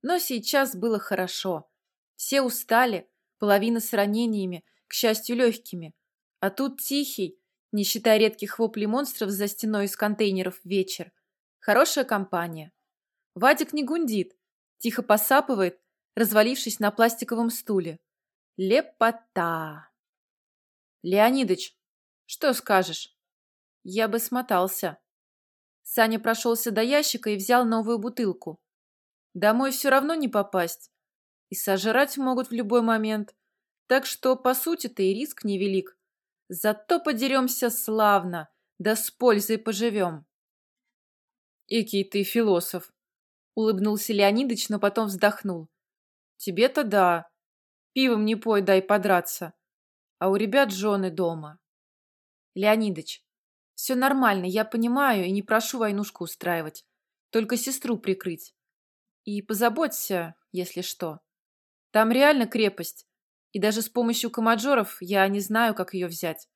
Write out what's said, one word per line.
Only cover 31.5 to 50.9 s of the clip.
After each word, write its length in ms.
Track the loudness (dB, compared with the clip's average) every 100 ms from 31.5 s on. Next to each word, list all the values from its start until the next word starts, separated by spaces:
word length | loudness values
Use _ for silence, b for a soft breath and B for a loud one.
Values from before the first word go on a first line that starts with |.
| -8
сожрать 640 | -2 0 2 2 2 0
могут 320 | -2 -2 -2
в 40 |
любой 280 | -4 0 2
момент. 540 | 2 0 0 -4 -6 _ _ _ _ _ _
Так 180 | 0 0
что, 320 | -4 0 2
по 160 | 2
сути-то, 500 | 0 -2 -4 -6 -2
и 100 | 0
риск 300 | 0 -4 -6
невелик. 540 | -4 -2 0 -2 -4 _ _ _ _ _ _
Зато 540 | -4 -2 -2 _ 0
подерёмся 680 | 0 -2 0 0 0 -2 -2
славно, 800 | -2 -4 2 4 4 0 -8 -12 _ _ _
да 160 | -2 -2
с 160 | -4
пользой 460 | _ 4 4 2 -4
поживём. 680 | -2 -2 -2 0 -2 -4 _ _ _ _ _ _ _ _ _ _ _ _ _ _ _
«Экий 380 | -2 0 -2 -2
ты 180 | -2
философ», 720 | 0 0 2 2 0 -10 -12 _ _ _ _ _ _ -2
улыбнулся 580 | 0 2 0 -2 -2
Леонидыч, 560 | 4 4 4 0 -4 -4
но 100 | 0
потом 280 | 0 0 -4
вздохнул. 600 | 2 2 2 -8 -8 -12 _ _ _ _ _ _ _
«Тебе-то 460 | -8 2 2 2
да. 460 | 2 4 6 4 -4 _ _ _ _ _ _
Пивом 320 | 0 2 2 2
не 100 | 0
пой, 260 | 2 2
дай 200 | 6 4
подраться. 720 | 4 2 4 2 2 -10 -12 _ _ _ _ _ _ _
А 100 | 0
у 60 | 0
ребят 360 | 2 2 2
жёны 380 | 0 -2